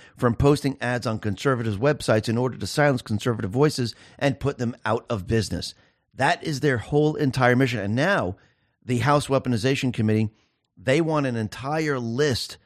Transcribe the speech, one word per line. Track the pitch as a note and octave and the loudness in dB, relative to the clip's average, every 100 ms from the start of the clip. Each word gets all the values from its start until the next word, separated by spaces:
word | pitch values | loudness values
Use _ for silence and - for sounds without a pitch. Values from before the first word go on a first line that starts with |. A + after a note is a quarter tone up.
| - - | -20 -2
from | B2 A#2 | 0 4
posting | C#3+ D3 C#3+ - | 4 4 2 -4
ads | A#2+ B2 A#2+ | -4 -4 -4
on | A2 | -4
conservative | G#2+ F#2+ C#3+ B2+ A2+ G2 | -4 -2 0 0 -2 0
websites | C3+ D3+ - A2 A2 | 0 0 2 2 2
in | A2+ | 0
order | B2+ G#2 | -2 -4
to | G2+ | -6
silence | - D3 B2+ | 2 2 2
conservative | - G#2 - A2 G#2+ | -2 -2 -2 -2 -2
voices | A2+ D3+ - A#2+ - - - | 2 2 2 -4 -6 -18 -2
and | C#3+ C3+ | -2 0
put | C3+ - | -4 -2
them | A#2 B2 | -4 -4
out | A2 A#2 - | -2 -2 -2
of | A2+ F2 | -6 0
business. | A2+ G2+ E2+ - - _ _ _ | 0 0 -4 -8 -14 _ _ _
That | - C3+ F3 | -2 0 0
is | - C#3+ | -4 -2
their | D3 B2+ | 0 0
whole | - D3 D3+ D3+ | 0 2 2 2
entire | D3 B2+ B2 B2 | 0 2 4 4
mission. | C3 A#2 | 4 0
And | G2+ A#2 | -2 0
now | D#3+ G3 G2 F#2 _ _ _ _ | 0 0 -2 -6 _ _ _ _
the | - B2 | -6 -2
House | A#2+ D3 - | 2 2 2
Weaponization | C3+ B2+ A#2 A#2+ C#3 C3 | -2 0 0 0 0 -2
Committee, | A2+ A2 G#2+ A2 _ _ _ _ _ | 0 0 2 0 _ _ _ _ _
they | F#2 C#3+ | 0 0
want | D#3+ D#3 C#3 | 2 0 0
an | A#2 | -2
entire | G#2+ - B2+ D#3 D#3 C3+ | -4 -6 -6 -4 -2 -4
list | A#2 A#2+ D3 A#2 - - | -4 0 0 0 -4 -14